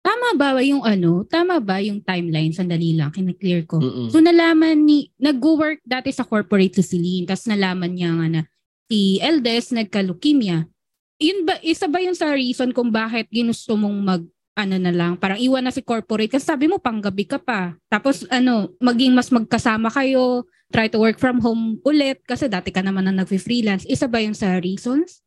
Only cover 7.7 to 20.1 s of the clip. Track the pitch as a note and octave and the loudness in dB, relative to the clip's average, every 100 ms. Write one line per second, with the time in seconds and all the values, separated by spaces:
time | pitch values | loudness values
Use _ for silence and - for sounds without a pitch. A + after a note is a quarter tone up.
7.7 | F#3 F3 F3+ F3 E3 E3 E3 D#3 _ _ | -2 -4 -4 -2 0 0 -2 -4 _ _
8.7 | _ _ A3 G3 F#3+ G#3+ D#4+ A#3+ A#3 A#3+ | _ _ 0 2 2 2 0 2 -2 -2
9.7 | A#3 G#3+ G#3 F#3+ E3+ D4 C#4+ G#3+ E3 D#3+ | -4 -2 -2 -4 -2 2 2 2 -2 -2
10.7 | _ _ _ _ _ D4+ G4 E4 E4+ D#4+ | _ _ _ _ _ -2 0 -2 -2 -2
11.7 | E4 F4+ D#4+ F#4 F4 D#4 C#4+ B3+ B3+ B3+ | -2 -2 -2 -2 -2 -2 0 -2 -2 -2
12.7 | B3+ A#3+ A3 A3+ A#3 A3 A3 A#3 A3+ - | 0 0 -2 -2 -4 -4 -2 -2 -2 -2
13.7 | G#3+ G#3 G3+ G3 F#3 E3+ _ _ - G3+ | -2 0 -2 0 -2 -4 _ _ -6 -2
14.7 | F#3+ F3+ F3 E3+ F3 F#3+ G3 B3+ C4 B3+ | 0 0 0 0 -2 -2 0 0 0 -2
15.7 | C4 - A3+ - A3 A3 C4+ C4+ D4+ D4+ | -6 -4 -4 -2 -2 0 -2 -2 0 2
16.7 | F#4+ B3+ A3 G3+ G3 G3 C#4 - A3 F3+ | 0 -2 -4 -4 -4 -4 -4 -4 -4 -4
17.7 | D#3+ _ G#3 C4+ C#4 - B3+ B3+ A#3 G3 | -8 _ -2 0 -2 -2 0 2 2 -2
18.7 | - B3 A#3 C4 B3+ B3 A#3+ A3 A#3 A#3+ | -2 0 2 4 2 2 0 0 -2 0
19.7 | A3 A3+ B3 C4 | 0 -2 -2 0